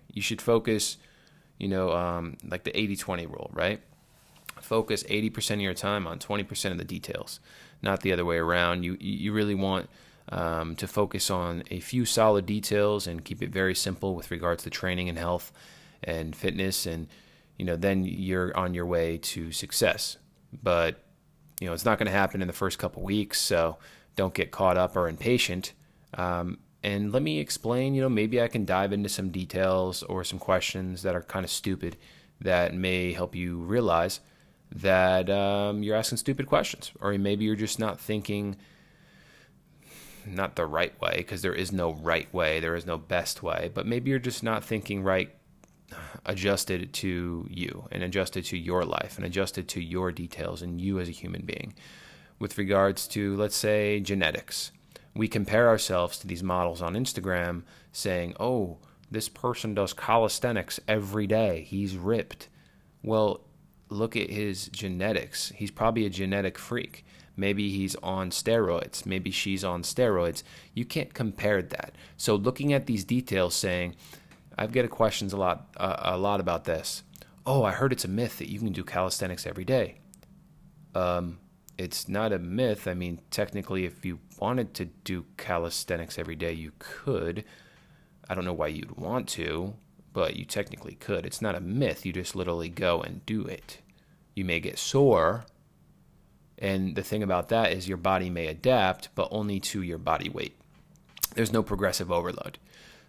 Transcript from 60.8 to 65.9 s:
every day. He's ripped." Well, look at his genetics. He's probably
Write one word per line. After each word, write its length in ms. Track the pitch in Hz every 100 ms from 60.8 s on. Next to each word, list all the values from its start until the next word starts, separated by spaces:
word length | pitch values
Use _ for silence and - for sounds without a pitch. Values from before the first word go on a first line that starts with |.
| -
every 400 | 107 98 107 101
day. 360 | 110 104 82
He's 340 | 76 95 98 92
ripped." 500 | 95 113 - - - - - _ _ _
Well, 380 | - 110 104 - - - - - -
look 260 | 104 113
at 140 | 113 -
his 400 | 104 104 95 -
genetics. 800 | - 98 90 104 92 - - -
He's 160 | - 104
probably 360 | - 110